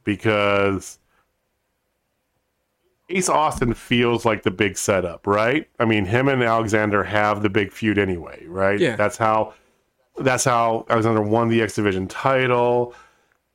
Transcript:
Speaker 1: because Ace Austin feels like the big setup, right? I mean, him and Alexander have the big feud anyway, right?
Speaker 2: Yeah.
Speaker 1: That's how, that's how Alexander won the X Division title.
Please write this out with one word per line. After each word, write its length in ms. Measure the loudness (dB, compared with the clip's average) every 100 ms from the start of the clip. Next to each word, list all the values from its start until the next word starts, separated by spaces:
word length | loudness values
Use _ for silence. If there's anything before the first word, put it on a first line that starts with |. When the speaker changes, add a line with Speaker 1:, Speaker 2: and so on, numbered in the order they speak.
Speaker 1:
because 920 | -6 -2 0 2 2 2 2 -2 -8 -20 _ _ _ _ _ _ _ _ _ _ _ _ _ _ _ _ _ _ _ _ -6
Ace 200 | -4 0
Austin 420 | 0 0 -2 -4
feels 540 | -4 -2 0 2 2 0
like 160 | 0
the 80 | -2
big 260 | 0 -2 -2
setup, 500 | 0 0 0 -6 -2
right? 400 | 0 2 -2 -6 -2
I 80 | 0
mean, 180 | 0
him 240 | 0 0 0
and 140 | 0
Alexander 600 | 2 0 0 0 2 0
have 380 | 0 0 0 0
the 60 | 0
big 240 | -2 -4
feud 240 | -4 -2 0
anyway, 480 | 0 -2 -8 -18 -12
right? 320 | -2 0 2
Speaker 2:
Yeah. 180 | 0 0
Speaker 1:
That's 200 | -2 0
how, 380 | 0 2 -2 -8 _ _ _ _ _ -4
that's 260 | -2 0
how 400 | 0 0 0 -2 0
Alexander 320 | 0 2 0
won 260 | 2 2 2
the 140 | 2
X 140 | 0 0
Division 300 | -2 -2 -6
title. 840 | -4 -2 0 0 0 2 0 -2 -8 -20 _ _ _ _